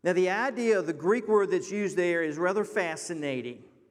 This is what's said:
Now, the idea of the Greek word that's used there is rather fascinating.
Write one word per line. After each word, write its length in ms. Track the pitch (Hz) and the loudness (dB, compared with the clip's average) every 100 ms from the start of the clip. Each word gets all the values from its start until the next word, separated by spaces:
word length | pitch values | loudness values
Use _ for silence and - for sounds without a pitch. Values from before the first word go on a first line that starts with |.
Now, 100 | 175 | 2
the 180 | 180 185 | 2 2
idea 480 | 202 262 233 233 208 | 2 -2 0 2 2
of 80 | 156 | 0
the 60 | |
Greek 360 | 151 156 233 214 | -2 2 0 4
word 220 | 214 190 | 2 4
that's 200 | 180 - | 0 -2
used 260 | 208 202 156 | -2 -2 0
there 260 | 175 170 | 0 0
is 160 | 160 147 | -2 0
rather 260 | 180 196 | 0 0
fascinating. 1000 | 202 220 175 156 - 170 143 127 123 120 - _ _ | -2 -2 -2 -4 -8 -6 -4 -4 -6 -12 -18 _ _